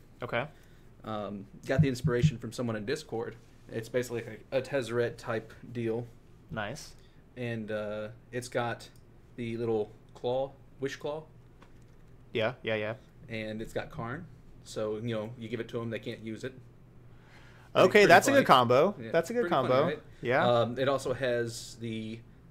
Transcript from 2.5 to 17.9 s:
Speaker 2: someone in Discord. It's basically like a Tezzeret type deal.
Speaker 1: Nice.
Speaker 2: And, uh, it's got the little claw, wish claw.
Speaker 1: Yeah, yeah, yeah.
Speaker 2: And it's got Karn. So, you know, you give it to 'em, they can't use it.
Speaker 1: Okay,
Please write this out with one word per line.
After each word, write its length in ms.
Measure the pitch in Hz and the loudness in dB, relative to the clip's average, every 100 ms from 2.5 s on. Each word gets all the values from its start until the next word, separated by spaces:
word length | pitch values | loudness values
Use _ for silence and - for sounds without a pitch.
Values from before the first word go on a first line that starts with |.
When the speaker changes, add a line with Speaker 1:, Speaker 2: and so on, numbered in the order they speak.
Speaker 2:
someone 240 | 120 120 110 | -6 -4 -4
in 80 | |
Discord. 520 | 104 151 - 113 117 - - - - | -4 -6 -6 -8 -8 -12 -20 -20 -12
It's 160 | 113 110 | -10 -2
basically 340 | 123 120 117 | -2 -2 -6
like 240 | 117 110 - | -8 -14 -4
a 80 | 135 | -4
Tezzeret 560 | - 143 113 120 117 - | -2 -4 -2 0 0 -2
type 360 | - 110 - - - | -6 -6 -6 -16 -10
deal. 340 | 120 113 117 123 - - - - | -4 -2 -2 -6 -14 -20 -20 -12
Speaker 1:
Nice. 420 | 113 104 139 - - - - - - | -8 -6 -8 -14 -20 -20 -20 -18 -10
Speaker 2:
And, 340 | 120 113 107 | -6 -6 -6
uh, 380 | 107 104 107 107 117 - | -6 -4 -6 -10 -14 -12
it's 160 | 123 123 | -10 -6
got 400 | 131 117 117 - - - - - - | -4 -2 -6 -12 -20 -20 -20 -18 -10
the 200 | 117 113 | -6 -4
little 340 | 117 110 104 - - | 0 0 -2 -8 -20
claw, 380 | - 123 131 139 - - - | -6 -2 -2 -4 -8 -20 -8
wish 180 | 135 - | -8 -6
claw. 260 | 151 151 156 - - - - - - - - - - | -8 -8 -12 -20 -20 -20 -20 -20 -20 -20 -20 -20 -6
Speaker 1:
Yeah, 200 | 117 110 120 | -2 -2 -2
yeah, 120 | 113 110 | -4 -2
yeah. 180 | 107 117 - - - | -2 -6 -12 -20 -10
Speaker 2:
And 340 | 113 110 110 | -8 -6 -8
it's 100 | 113 | -6
got 180 | 107 - | -6 -6
Karn. 360 | - 117 147 175 - - - | -8 -8 -8 -12 -18 -20 -20
So, 320 | - 123 107 107 | -12 -6 -4 -4
you 180 | 117 | -4
know, 160 | 110 110 123 | -4 -6 -10
you 100 | 110 | -8
give 100 | 117 | -8
it 80 | 117 | -6
to 120 | 120 | -6
'em, 100 | 117 | -6
they 80 | 110 | -6
can't 220 | 123 107 | -8 -10
use 240 | 110 107 | -10 -10
it. 80 | 127 - - - - - - - - - - - - | -10 -12 -20 -20 -20 -20 -20 -20 -20 -20 -20 -20 0
Speaker 1:
Okay, 140 | - 185 | 6 8